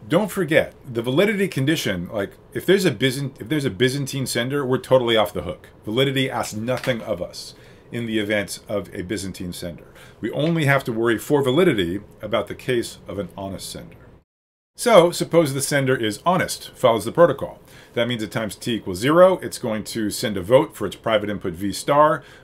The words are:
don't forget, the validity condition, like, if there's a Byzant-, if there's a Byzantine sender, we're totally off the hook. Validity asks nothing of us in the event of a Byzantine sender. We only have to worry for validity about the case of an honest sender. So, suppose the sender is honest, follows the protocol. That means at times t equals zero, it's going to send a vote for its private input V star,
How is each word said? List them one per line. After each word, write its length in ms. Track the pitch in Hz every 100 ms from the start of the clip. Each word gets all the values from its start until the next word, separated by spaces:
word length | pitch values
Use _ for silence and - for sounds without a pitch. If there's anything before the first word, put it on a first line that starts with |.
| 110
don't 240 | 160 214
forget, 420 | 196 160 151 - - -
the 120 | 117
validity 480 | 120 135 202 202 196
condition, 580 | - 135 165 - 92 87
like, 300 | 110 101 - -
if 120 | - -
there's 200 | 196 185
a 60 |
Byzant-, 500 | 107 131 127 139 -
if 80 | 104
there's 160 | 151 131
a 40 |
Byzantine 560 | 92 127 139 135 139 123
sender, 400 | 123 120 143 131
we're 120 | 131
totally 400 | - 131 117 110
off 160 | 104
the 80 | 95
hook. 260 | 85 - - -
Validity 480 | - 113 139 135 131
asks 220 | 120 98
nothing 480 | 107 117 123 - 117
of 200 | 113 95
us 320 | 90 - - - - - -
in 140 | 120 117
the 120 | 107
event 440 | 104 107 98 - -
of 200 | 104 90 101
a 60 |
Byzantine 500 | 92 104 95 90 90
sender. 360 | 87 90 78 - - - -
We 100 | 113
only 340 | - 151 165 139
have 200 | 139 -
to 80 |
worry 240 | 113 117 107
for 260 | - 147
validity 560 | 123 131 185 113 85 98 - -
about 260 | 107 110 98
the 80 | 90
case 440 | - 123 107 - -
of 100 | 95
an 80 | 90 -
honest 320 | 98 95 -
sender. 280 | 78 58 - - - _ _ _ _ _ -
So, 340 | 247 214 170
suppose 420 | - - 165 151
the 80 | 135
sender 360 | 131 143 131 131
is 240 | 110 104 -
honest, 440 | 180 90 - -
follows 340 | - 123 113
the 80 | 104
protocol. 480 | - 170 - 120 - - - -
That 140 | - 117
means 160 | 120
at 80 | 107
times 240 | 123 110 -
t 200 | - 110
equals 240 | 101 90
zero, 380 | 123 165 185 185
it's 180 | 117 -
going 260 | 120 107 95
to 260 | 117 104
send 260 | - 120 98
a 40 |
vote 360 | 90 127 156 -
for 80 | 101
its 100 | -
private 340 | - 110 104
input 260 | 98 98 85
V 180 | 101
star, 500 | 90 - 143 151 160 - -